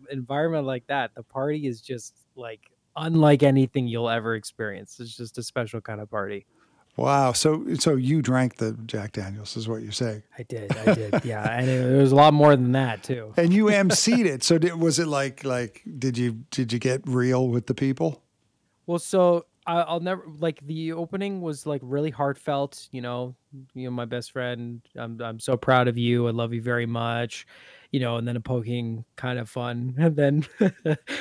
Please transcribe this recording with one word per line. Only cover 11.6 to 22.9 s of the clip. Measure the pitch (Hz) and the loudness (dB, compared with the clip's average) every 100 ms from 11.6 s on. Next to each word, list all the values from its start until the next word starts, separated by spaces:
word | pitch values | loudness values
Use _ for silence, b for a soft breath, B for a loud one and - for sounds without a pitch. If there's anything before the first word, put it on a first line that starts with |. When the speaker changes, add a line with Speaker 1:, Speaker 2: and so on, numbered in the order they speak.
| 127 | 0
Speaker 1:
it, | 127 127 | 0 4
it | 135 | 6
was | 139 | 8
a | 139 | 8
lot | 151 | 8
more | 147 147 143 | 10 8 8
than | 123 | 4
that | 131 131 107 | 2 0 -4
too. | - 127 110 113 | -6 -8 -4 0
Speaker 2:
And | 170 | 4
you | 190 214 | 6 6
M | 208 190 | 4 4
C'd | 170 - 240 202 | 4 4 4 2
it. | 131 | 0
So | - 165 | 4 4
did, | 175 | 4
was | 165 165 156 | 2 0 2
it | 170 | 0
like, | 143 139 127 | 0 -4 -6
like, | 139 123 117 - - 147 | -4 -4 -4 -10 -16 -6
did | 131 120 | -4 0
you, | 123 113 123 | -2 -4 -8
did | - 123 | -4 -2
you | 120 | -2
get | 131 131 160 | 0 -2 -2
real | 127 123 127 127 | 0 2 2 2
with | 120 - | 0 -2
the | |
people? | 127 135 131 165 147 _ _ _ _ _ _ - | -2 -2 0 -2 -4 _ _ _ _ _ _ -6
Speaker 1:
Well, | 175 | -6
so | - 190 180 170 - _ - | -2 4 4 4 0 _ -4
I, | 170 | -2
I'll | 160 170 | 0 -2
never, | 175 185 160 151 | -4 -6 -8 -6
like, | 165 156 143 | -4 -4 -8
the | 160 160 | -8 -6
opening | 165 170 196 202 196 | -6 -8 -6 -6 -6
was, | 170 147 | -6 -6
like, | 151 143 | -6 -6
really | 127 139 156 | -4 -4 -2
heartfelt, | 135 143 135 - 143 139 - - | -2 -2 -2 -4 -4 -4 -8 -14